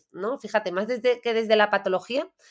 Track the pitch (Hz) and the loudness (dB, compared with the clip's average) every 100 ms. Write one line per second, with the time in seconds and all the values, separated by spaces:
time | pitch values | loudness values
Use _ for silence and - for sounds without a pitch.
0 | _ 170 202 269 208 214 208 180 214 247 | _ -8 -6 -6 -2 -2 -2 -4 -2 0
1 | 247 240 233 226 220 220 208 202 202 185 | 0 0 0 0 2 4 4 2 0 -2
2 | - 254 320 _ _ | -2 -6 -6 _ _